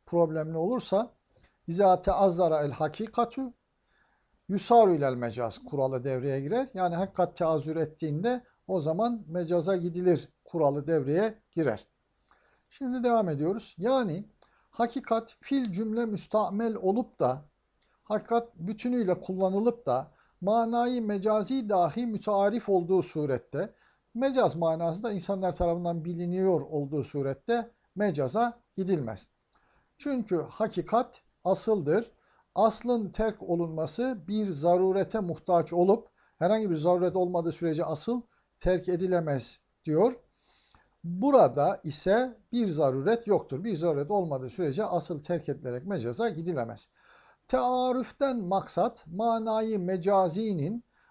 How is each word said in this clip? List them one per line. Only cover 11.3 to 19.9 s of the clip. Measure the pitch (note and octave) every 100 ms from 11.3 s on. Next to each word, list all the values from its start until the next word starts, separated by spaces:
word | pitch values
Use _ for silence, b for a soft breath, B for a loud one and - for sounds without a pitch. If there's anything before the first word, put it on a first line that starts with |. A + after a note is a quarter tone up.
| G#3+ _
girer. | - D3 G#2 - _ _ _ _ b b b b
Şimdi | - C4 B3+
devam | A#3+ A#3 F#3+
ediyoruz. | C#3+ D3+ A3 - -
Yani | G3+ C4 A3 D#3 G#3 _ b b b
hakikat | - A#3 C4 - A3+ A3+ -
fil | - C#4 A#3+
cümle | F3+ A3 A3 A#3
müstamel | G3+ - G#3+ G3 G3 A#3
olup | G#3+ F#3 G#3 - -
da | C3 C3+ - _ _ _ _ _
hakikat | - G#3+ G#3 A#3 A#3
bütünüyle | - E3+ A3 A#3+ B3 G3 F3+
kullanılıp | - F#3+ F#3+ G3 A3+ A#3
da | -